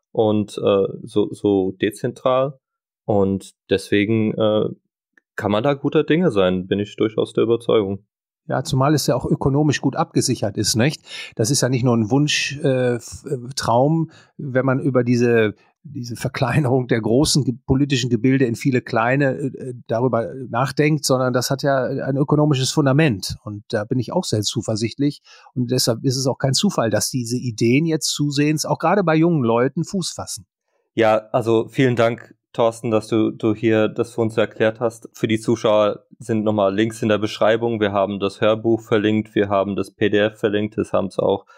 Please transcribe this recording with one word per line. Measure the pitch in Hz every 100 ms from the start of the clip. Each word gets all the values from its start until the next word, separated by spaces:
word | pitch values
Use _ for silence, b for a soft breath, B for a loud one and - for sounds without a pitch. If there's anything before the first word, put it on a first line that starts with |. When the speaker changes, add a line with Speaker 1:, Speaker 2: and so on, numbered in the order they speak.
| _
Speaker 1:
und, | - 110 107 101 -
äh, | 98 101 98 -
so, | - 104 101
so | - 104 98 95
dezentral. | 92 104 110 123 117 131 127 135 139 _ _ _ _
Und | - 104 98 98 - _ -
deswegen, | 98 - 101 101 113 107 -
äh, | 110 107 110 - _ _ _ _ _ -
kann | 107
man | 104
da | 131
guter | 139 143 156
Dinge | 151 156 180
sein, | 101 92 92 92
bin | 98
ich | 101 -
durchaus | 110 110 113
der | - 113
Überzeugung. | 117 - 113 98 98 _ _ _ _ -
Speaker 2:
Ja, | 131
zumal | 135 131 139
es | 156 -
ja | 123
auch | -
ökonomisch | 175 143 139 151 -
gut | 139 -
abgesichert | 165 - 135 117 107 95
ist, | 104 107
nicht? | 135 - B B B
Das | - 110
ist | 139
ja | 123
nicht | 131
nur | 127 117
ein | 104
Wunsch, | 139 147 - - 143
äh, | 143 131 123 120
f-, | - - -
äh, | 135 120 -
Traum, | - 117 151 160 160 B B -
wenn | 147 123
man | 127 131
über | 131 127
diese, | 120 123 120 117 107 101 b b
diese | 147 - 120 113
Verkleinerung | 131 - 120 127 139 131 123
der | 120
großen | 107 120 151 151 127
ge-, | 117 -
politischen | 135 143 131 123
Gebilde | 117 127 135 123
in |
viele | 113 143 123
kleine, | - 117 117 135 139
äh, | 123 139 - 131 123 -
darüber | 113 127 117 90 135 127
nachdenkt, | 117 135 - 151 151
sondern | - 131 127
das | 123 -
hat | 135
ja | 147 135
ein | 117 135 85 139
ökonomisches | 151 151 151 131 131
Fundament. | - 139 131 160 98 - -
Und | - 104 -
da | 110 104
bin | 131
ich | 117
auch | 180 -
sehr | 110
zuversichtlich. | 104 - 101 110 113 - 143 - B B B -
Und | 123
deshalb | 127 - 117
ist | 131 127
es | 131
auch | 117
kein | 135
Zufall, | 131 202 - 117
dass | 107 -
diese | 131 117 123
Ideen | 120 107 117 131 165
jetzt | 156 -
zusehends, | - 147 139 147 156 -
auch | 147
gerade | 160 202
bei | 170 156
jungen | 165 160
Leuten, | 113 117 131 170
Fuß | 160 196 165
fassen. | - 98 - - _ _ _ _
Speaker 1:
Ja, | - 110 110 -
also | 131 113 113 110
vielen | - 131 120
Dank, | 117 113 - _ _ -
Thorsten, | 117 113 120
dass | 110 -
du, | 113 110
du | - 113 107
hier | 113 110 107
das | - 113
für | -
uns | 113 113
erklärt | 104 - 110 110
hast. | 117 - -
Für | - 113
die | 110
Zuschauer | 120 117 113 107 104 - _ -
sind | - 110
nochmal | 107 104 98
Links | 98 113 110
in | 117
der | 104
Beschreibung. | 107 - 107 113 117 113
Wir | 104
haben | 101 98 101
das | 98 -
Hörbuch | 107 110 113 113
verlinkt, | - 110 104 107 107
wir | 110 101
haben | 98 98 98
das | 98
P | - 104
D | 104
F | 104 107
verlinkt, | 110 104 107 -
das | 98
haben's | 101 98 -
auch | 101 98 -